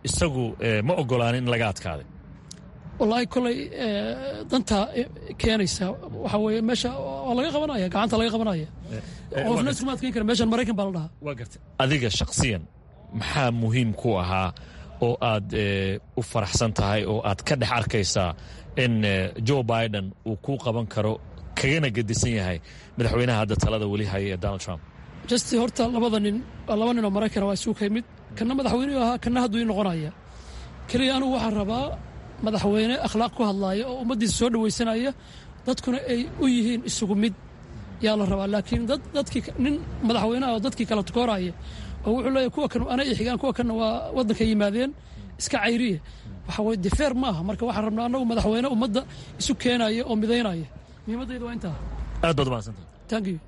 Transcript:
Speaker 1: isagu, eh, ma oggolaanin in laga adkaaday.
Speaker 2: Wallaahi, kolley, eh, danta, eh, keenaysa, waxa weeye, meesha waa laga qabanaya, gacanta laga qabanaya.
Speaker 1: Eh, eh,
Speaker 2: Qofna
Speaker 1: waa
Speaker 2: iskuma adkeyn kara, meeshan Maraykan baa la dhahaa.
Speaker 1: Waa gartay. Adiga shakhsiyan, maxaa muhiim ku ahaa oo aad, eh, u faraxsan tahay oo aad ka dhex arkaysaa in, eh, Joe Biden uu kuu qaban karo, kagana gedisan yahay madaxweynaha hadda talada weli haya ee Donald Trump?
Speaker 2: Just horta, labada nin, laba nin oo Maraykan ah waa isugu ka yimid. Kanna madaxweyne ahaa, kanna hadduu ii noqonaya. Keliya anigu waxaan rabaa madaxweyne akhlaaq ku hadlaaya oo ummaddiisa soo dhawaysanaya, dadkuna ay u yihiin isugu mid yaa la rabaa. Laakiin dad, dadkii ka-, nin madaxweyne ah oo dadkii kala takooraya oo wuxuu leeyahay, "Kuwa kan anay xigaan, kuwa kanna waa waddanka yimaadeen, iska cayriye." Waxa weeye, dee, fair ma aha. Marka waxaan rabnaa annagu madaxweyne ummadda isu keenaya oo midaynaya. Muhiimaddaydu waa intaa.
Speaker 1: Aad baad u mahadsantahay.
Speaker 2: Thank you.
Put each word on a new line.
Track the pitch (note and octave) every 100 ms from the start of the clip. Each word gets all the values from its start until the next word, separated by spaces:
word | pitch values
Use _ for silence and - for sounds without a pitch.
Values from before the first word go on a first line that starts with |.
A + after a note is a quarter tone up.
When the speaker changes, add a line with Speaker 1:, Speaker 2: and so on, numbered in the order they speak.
Speaker 1:
isagu, | C3 - F3 C3 A#2+ -
eh, | A2+ G#2+
ma | G#2+
oggolaanin | F3+ C3 B2+ A#2 B2
in | B2
laga | A#2 A2+
adkaaday. | G2 F#2 D#2 C#2 - - - - - - - - -
Speaker 2:
Wallaahi, | G#3+ A#3 B3
kolley, | B3+ B3 B3 C#4+
eh, | - A#3+ G3+ G#3+ B3 C4+ D4+
danta, | D#4+ B3+ - G#3 G#3+
eh, | B3+ B3 - - -
keenaysa, | A3+ A3 F#3+ - F#3 - -
waxa | - A3 G#3
weeye, | G#3+ A3
meesha | A3+ B3 A#3+
waa | C4+ C4+ C4+ C4+
laga | B3 D4
qabanaya, | D4 D4+ C4 F#3
gacanta | F#3 A3 A3
laga | A3+
qabanaya. | A3 A3 F3 D#3 -
Speaker 1:
Eh, | - A2 - - -
eh, | -
Speaker 2:
Qofna | A3 A#3
Speaker 1:
waa | C4
Speaker 2:
iskuma | C#4+ C4
adkeyn | C4 C4
kara, | A3+
meeshan | G#3+ A#3+ A3+
Maraykan | A#3 A#3 G#3
baa | G3
la |
dhahaa. | F3+ D#3+ -
Speaker 1:
Waa | D3
gartay. | C3 A#2+ - - -
Adiga | C3 D3 A#2+
shakhsiyan, | - - - C#3+ G2 D#2 - - - -
maxaa | A2+ G#2+ D3 B2+
muhiim | A#2 A2+ A#2+ A#2
ku | G2+ A#2+ G2+
ahaa | F2+ F#2+ F#2 - - - - -
oo | A#2 A#2+
aad, | A#2+ A2 G2+
eh, | A2 G2+ G2 F#2+ G2 -
u | -
faraxsan | A#2 A#2 G2 - A#2
tahay | G#2 G2 G#2+
oo | G#2 G#2+
aad | G#2 G2
ka | - C#3+
dhex | G#2
arkaysaa | A#2+ G#2+ A#2 F#2+ - F2+ D#2+ - - -
in, | - B2 A2+
eh, | G#2 F#2+ F#2 -
Joe | A2+ C#3+
Biden | A#2 A2+ A2+ G#2 F#2+ -
uu | - G#2+
kuu | - C#3
qaban | - A#2 A2+
karo, | - G#2+ A2 - - -
kagana | - B2 D#3+ C#3+
gedisan | A2 G#2 A2 B2+
yahay | A2+ F#2 E2+ - - -
madaxweynaha | - A#2 A2+ B2 A2+
hadda | G#2+ G#2+
talada | A2 A2 G#2
weli | G2+ G2+
haya | G2 G2
ee | F#2
Donald | G2+ G2
Trump? | - E2+ - - - -
Speaker 2:
Just | - A#3+ -
horta, | A#3 A#3 - A#3
labada | A#3+ A#3 G#3+
nin, | G#3 G#3 C4 - -
laba | G#3+ A3+
nin | A#3+
oo | G#3+
Maraykan | G3 G#3+ -
ah | G3
waa |
isugu | F#3+ - G#3+
ka |
yimid. | G#3 G#3+ A#3+ - -
Kanna | - A3+
madaxweyne | C4+ B3+ A#3 C#4 C4+
ahaa, | A#3 A#3+
kanna | - B3
hadduu | B3 G#3
ii |
noqonaya. | A3+ G3 G3+ E3 D3+ - - - - - - - -
Keliya | B3 C4
anigu | C4 C4
waxaan | B3+ A3+
rabaa | G#3+ G3+ A#3 C#4+ - - - - -
madaxweyne | G#3+ G#3 F#3 G#3 A3 C4
akhlaaq | G#3+ G#3 A3+
ku | -
hadlaaya | A3 G3 G3 G3 C4
oo | B3+
ummaddiisa | A#3+ B3 A3 -
soo | A#3
dhawaysanaya, | A#3 A3 - A#3 A3+ B3+ C4 - - - -
dadkuna | - B3+ - B3 C#4
ay | A#3+ C4+
u | - C#4
yihiin | B3 A3+ A#3 D4+
isugu | - G3+
mid | G3 A3 F#3+ - - - - - -
yaa | G#3+ G#3+
la | G3
rabaa. | G3 G3
Laakiin | G#3 F#3+ A#3 A#3
dad, | C#4 -
dadkii | C#4+ C#4 B3+
ka-, | - -
nin | C4 D4 D#4+ -
madaxweyne | A3+ A#3 G#3+ A#3+ C4
ah |
oo | A3+
dadkii | A#3 - A3
kala | G#3+
takooraya | F#3 A#3 A#3+ G3+ F3+ E3+ - - - -
oo | G#3+
wuxuu | A#3+ B3
leeyahay, | C4+ B3+
"Kuwa | B3 C#4+
kan | A#3+ B3+
anay | B3+ C#4
xigaan, | A3 A3+ A#3+
kuwa | C4+
kanna | B3 A#3+
waa | A3 A3 A#3 -
waddanka | - A3+ A3+
yimaadeen, | A3 G#3+ G3+ G#3 C4 D4 - - - -
iska | - B3+
cayriye." | G#3 A#3 B3 E3+ - - - -
Waxa | - -
weeye, | G#3+ A3
dee, | F3+
fair | - D4
ma | B3 C4
aha. | E3
Marka | F3 G#3 A#3
waxaan | G#3
rabnaa | G#3+ G#3+ A#3+
annagu | B3+
madaxweyne | B3 A3+ G#3 A3 C4
ummadda | A#3 B3 G#3 C4+ - - -
isu | -
keenaya | C4+ B3 B3 A3+ A3+ C4
oo | A3
midaynaya. | A3 A#3+ A3+ E3+ D3+ - - -
Muhiimaddaydu | - A3+ B3+ B3 A#3+
waa |
intaa. | A#3 G3 C3 - - - -
Speaker 1:
Aad | E3 D3+
baad | C3
u |
mahadsantahay. | A#2+ G#2 A2 - - -
Speaker 2:
Thank | A3+ G3
you. | E3+